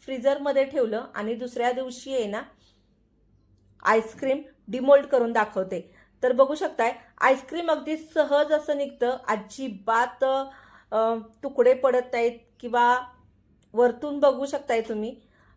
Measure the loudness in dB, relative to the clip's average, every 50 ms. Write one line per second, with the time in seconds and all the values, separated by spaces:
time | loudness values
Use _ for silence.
0 | -12 -10 -8 0 0 0 0 2 0 0 2 2 2 2 0 -2 -2 0 -2 -6
1 | -6 -8 -8 -8 -6 -6 -6 -6 -8 -8 -4 -2 -2 0 -2 -2 -6 -8 -12 -14
2 | -10 -6 -4 -4 -4 -4 -6 -8 -10 -12 _ _ _ _ _ _ _ _ _ _
3 | _ _ _ _ _ _ _ _ _ _ _ _ _ _ _ _ 0 2 2 2
4 | 0 -2 -10 -6 -4 -4 -4 -4 -6 -12 _ _ _ -10 -8 -2 6 6 6 6
5 | 6 2 0 0 0 2 0 0 -2 0 -2 -6 -6 -4 -8 -10 -10 -12 _ _
6 | _ _ _ _ -2 0 4 4 4 4 2 -2 -4 -6 -2 -2 -2 -2 -2 -6
7 | -14 -20 _ 2 2 4 4 2 -2 -8 -8 -4 -2 0 -2 -2 -2 -6 -8 -8
8 | -8 -4 -2 0 0 2 2 2 2 2 0 -2 0 -2 -4 -4 -4 -6 -4 -4
9 | -2 -2 -2 -4 -4 -4 -4 -4 -6 -12 -12 -10 -10 -10 -10 -8 -4 0 0 0
10 | 0 -2 -2 -2 0 0 0 -2 -4 -6 -12 -20 -20 -20 -20 -20 _ _ -2 0
11 | 0 0 -2 -4 -8 -14 -16 _ -10 -4 0 4 4 4 4 4 2 2 2 2
12 | 0 -2 -2 -2 0 -2 -2 -6 -14 _ _ _ -8 -2 2 2 4 4 2 2
13 | -2 -8 -16 -20 _ _ _ _ _ _ _ _ _ _ 0 2 2 2 2 -2
14 | -6 -6 0 2 4 4 4 2 -4 -6 -6 -6 -4 -2 -2 -2 -2 -4 -6 -6
15 | -6 -8 -10 -14 _ _ _ _ _ _ _